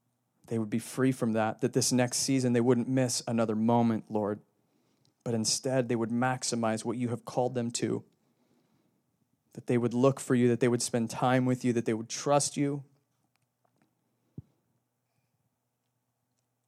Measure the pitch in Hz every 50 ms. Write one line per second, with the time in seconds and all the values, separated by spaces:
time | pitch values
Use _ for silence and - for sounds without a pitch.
0 | _ _ _ _ _ _ _ _ _ - 117 113 110 107 117 117 - - - -
1 | 131 135 131 - 127 113 110 110 110 110 - - - 117 - 131 117 - 127 123
2 | 123 120 - - - - 135 131 127 123 120 120 117 127 127 120 113 127 131 131
3 | 127 120 - - - - 117 117 113 110 107 107 113 117 120 120 117 117 110 107
4 | - - 107 107 107 98 107 107 - _ _ _ _ _ _ _ _ _ _ _
5 | _ _ _ _ - 123 117 113 110 - - - - 135 131 135 123 117 123 113
6 | 117 110 120 120 127 131 127 127 - - 123 117 113 110 110 107 - 117 113 127
7 | 123 117 117 110 - - - - 123 123 127 123 117 117 117 - 117 113 117 113
8 | - _ _ _ _ _ _ _ _ _ _ _ _ _ _ _ _ _ _ _
9 | _ _ _ _ _ _ _ _ _ _ - - 127 - 127 120 120 120 117 120
10 | 131 135 131 - - - 135 123 123 123 120 113 131 120 120 120 - - - 120
11 | 113 110 - - 131 123 131 131 127 127 127 123 - 123 117 117 117 - 113 110
12 | 113 - - - - 143 143 143 139 - - 147 143 143 143 143 135 - _ _
13 | _ _ _ _ _ _ _ _ _ _ _ _ _ _ _ _ _ _ _ _
14 | _ _ _ _ _ _ _ - - _ _ _ _ _ _ _ _ _ _ _
15 | _ _ _ _ _ _ _ _ _ _ _ _ _ _ _ _ _ _ _ _
16 | _ _ _ _ _ _ _ _ _ _ _ _ _